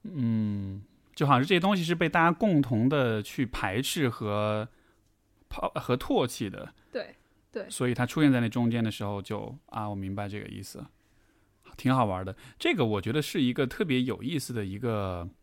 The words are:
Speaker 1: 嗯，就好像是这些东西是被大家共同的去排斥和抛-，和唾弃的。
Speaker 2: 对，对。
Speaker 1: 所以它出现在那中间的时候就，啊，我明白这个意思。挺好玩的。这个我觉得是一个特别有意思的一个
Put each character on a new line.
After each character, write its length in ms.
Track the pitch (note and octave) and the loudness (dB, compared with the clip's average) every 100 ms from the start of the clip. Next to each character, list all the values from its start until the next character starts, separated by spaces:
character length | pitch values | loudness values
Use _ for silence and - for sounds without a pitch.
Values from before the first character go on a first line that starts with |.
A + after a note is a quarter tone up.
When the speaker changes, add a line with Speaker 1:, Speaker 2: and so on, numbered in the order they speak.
Speaker 1:
嗯， 760 | G#3+ E3+ A#2 A2+ G#2+ G2+ G2 G2 - _ _ | -8 -2 0 2 0 -2 -6 -8 -12 _ _
就 120 | - C#3+ | -2 4
好 60 | |
像 100 | C3 | 4
是 40 | D3 | 6
这 80 | |
些 40 | F3+ | 4
东 180 | F#3+ G3 | 4 2
西 60 | |
是 120 | E3 | 2
被 140 | E3+ E3 | 2 2
大 140 | E3+ | 4
家 80 | E3 | 4
共 320 | E3+ A3 D#3 | 4 4 4
同 260 | C3 A2 B2 | 4 4 4
的 340 | D3+ B2 A2 | 4 2 0
去 220 | G2 - A#2+ | -2 -2 -2
排 340 | - G#2 G2+ | 0 -2 0
斥 280 | C#3 F3+ C3 | -2 0 0
和 600 | A#2 G#2+ G#2 G#2+ G#2+ G#2+ _ _ _ _ _ _ _ _ | 0 -2 0 0 -2 -4 _ _ _ _ _ _ _ _
抛-， 200 | - - D3+ | -6 -4 -6
和 160 | - B2+ | -2 -2
唾 300 | - C4+ B2 | 2 0 0
弃 240 | - G2+ | -2 -6
的。 220 | G2+ - _ _ | -6 -14 _ _
Speaker 2:
对， 220 | - - - _ _ _ | -10 -10 -16 _ _ _
对。 180 | A3 F#3+ | -12 -10
Speaker 1:
所 180 | - B2 | -2 -2
以 60 | |
它 100 | A#2+ | 0
出 180 | B2 - | -2 4
现 80 | D3+ | 6
在 80 | B2 | 6
那 80 | A#2 | 2
中 220 | B2 A#2 | 0 0
间 140 | A#2 | 2
的 60 | A2 | -2
时 120 | - | -2
候 200 | G2+ G2+ | -6 -6
就， 340 | F#2+ G#2 A2 C3 _ | -6 -8 -8 -14 _
啊， 220 | - G#2 | -8 -6
我 60 | |
明 200 | G2 F#2+ | -6 -6
白 140 | G2 G2+ | -6 -6
这 100 | G#2 | -8
个 80 | G#2 | -10
意 140 | G2+ | -12
思。 220 | G2 - - _ _ _ _ _ _ _ - - | -12 -14 -16 _ _ _ _ _ _ _ -20 -2
挺 160 | B2+ | 2
好 120 | C3 | 2
玩 200 | A2 F#2 | 2 0
的。 120 | F#2+ - - - | -6 -10 -18 -4
这 160 | E4 | -2
个 100 | A#3+ | 2
我 160 | A#2 G#2 | 2 2
觉 100 | G#2+ | 0
得 120 | D3 | -2
是 180 | C#3+ F3 | -2 0
一 120 | B2 | 0
个 140 | B2 B2+ | 2 -2
特 180 | - | -2
别 180 | F3 B2+ | 0 0
有 200 | B2+ F#2+ | 0 -2
意 160 | B2 C#3 | -4 -4
思 140 | - | -4
的 120 | A#2+ | -6
一 140 | G2 G2+ | -4 -4
个 480 | A#2+ G#2+ G2 F2+ F2 - | -2 -2 -2 -4 -8 -14